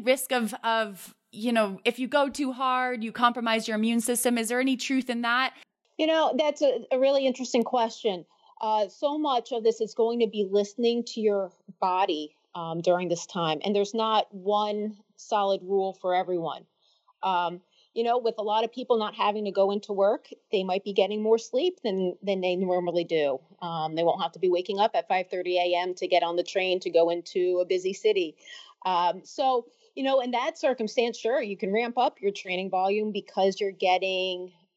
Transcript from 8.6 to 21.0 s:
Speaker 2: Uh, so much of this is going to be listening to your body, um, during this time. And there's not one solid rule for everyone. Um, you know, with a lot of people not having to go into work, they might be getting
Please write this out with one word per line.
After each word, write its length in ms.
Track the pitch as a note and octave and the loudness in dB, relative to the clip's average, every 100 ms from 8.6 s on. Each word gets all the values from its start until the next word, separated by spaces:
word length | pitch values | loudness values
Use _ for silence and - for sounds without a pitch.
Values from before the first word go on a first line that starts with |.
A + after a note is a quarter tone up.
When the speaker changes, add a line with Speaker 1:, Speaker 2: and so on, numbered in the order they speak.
Speaker 2:
Uh, 260 | A3 G#3+ G3+ | -2 0 0
so 300 | - D4 D4+ | -2 -2 0
much 340 | D4+ B3 - | 0 0 -2
of 120 | A#3+ | 0
this 180 | A3 A3+ | 0 0
is 140 | A3 - | -2 0
going 240 | A3+ A#3+ | 0 2
to 80 | A3 | 0
be 200 | G#3 F#3+ | 0 0
listening 560 | G3+ G3+ - A#3 A#3+ A#3 | 2 0 0 0 0 -2
to 140 | - | 0
your 320 | G#3+ G3+ F3+ _ - - | 0 0 -2 _ -18 -2
body, 540 | F#3+ F3+ G3 D3+ D3+ _ _ | 0 2 2 0 -6 _ _
um, 280 | - E3 E3 | -10 -6 -2
during 280 | E3+ F3 F3+ | 2 2 2
this 160 | E3+ - | -4 -4
time. 360 | F#3+ E3 D#3 - | -2 0 0 0
And 100 | G3+ | 0
there's 200 | G3+ A3+ | 0 0
not 320 | A3 G#3+ - | 2 2 0
one 640 | G3 F#3 G#3 G#3+ G#3 G#3+ G#3 _ - | -4 0 0 0 -2 -6 -8 _ -18
solid 460 | - G#3+ G3 G3 | -2 0 2 0
rule 300 | F#3 G3 F#3+ | 0 0 0
for 200 | F#3 F#3 | -4 0
everyone. 520 | F3+ F3+ F3+ E3 C3 - _ _ _ _ _ | 0 0 -2 -4 -8 -14 _ _ _ _ _
Um, 380 | F#3+ F3 F3 F3 _ _ _ - | -2 0 -2 -6 _ _ _ -2
you 80 | |
know, 160 | A#3 B3 | 0 2
with 160 | A3+ A3+ | 0 -2
a 60 | |
lot 200 | G#3+ G#3+ | 0 0
of 80 | A3+ | 0
people 260 | B3+ B3 A#3 | -2 0 0
not 180 | G#3+ G#3+ | 0 -2
having 300 | G#3 G#3 G#3 | -2 0 -2
to 60 | |
go 200 | F#3+ G3 | 2 2
into 220 | G3+ G3+ | 0 -2
work, 340 | G3 G3 C4+ - - _ | 0 2 0 -6 -20 _
they 120 | G3 | -2
might 200 | F#3 F#3+ | 0 -2
be 100 | G3+ | -2
getting 300 | G3+ | 0